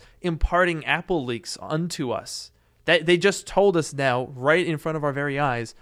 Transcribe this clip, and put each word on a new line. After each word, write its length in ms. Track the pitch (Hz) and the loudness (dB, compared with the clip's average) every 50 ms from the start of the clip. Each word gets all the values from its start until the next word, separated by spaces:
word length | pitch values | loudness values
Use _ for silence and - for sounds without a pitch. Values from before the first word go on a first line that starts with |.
| - - _ _ | -12 -20 _ _
imparting 640 | - 180 165 143 - - 170 175 185 175 165 156 123 | -6 -4 -2 0 0 2 4 4 2 2 0 -2 -2
Apple 360 | 123 147 160 170 - 185 160 | -2 -2 -2 -2 -2 -2 -2
leaks 360 | 127 123 120 113 - - - - | -2 -2 -6 -6 -6 -10 -14 -12
unto 520 | 92 98 156 160 175 170 - - 143 123 | -8 -4 -4 -2 -2 -4 -4 -6 -4 -4
us. 380 | 107 - - - - - - - _ _ _ _ _ _ - | -4 -6 -8 -10 -12 -12 -14 -16 _ _ _ _ _ _ 0
That 180 | - 220 - - | 2 2 4 4
they 140 | 165 180 175 | 4 4 4
just 280 | 185 196 190 - - | 4 2 0 0 -4
told 300 | - - 185 202 202 180 | -4 2 4 4 4 4
us 160 | 170 147 - | 2 0 -2
now, 360 | - 139 139 135 120 123 131 - 143 | -2 -2 0 0 0 0 -2 -6 -6
right 320 | 123 123 143 156 180 170 | -2 2 2 4 4 2
in 120 | 160 160 143 | 0 -2 -4
front 180 | - 165 156 | -4 -4 -4
of 80 | 156 147 | -2 -2
our 80 | 147 | -2
very 260 | 135 143 143 143 135 139 | -2 -2 -2 -2 -2 0
eyes, 360 | 147 139 123 117 117 - - - | 0 0 0 -2 -6 -8 -12 -18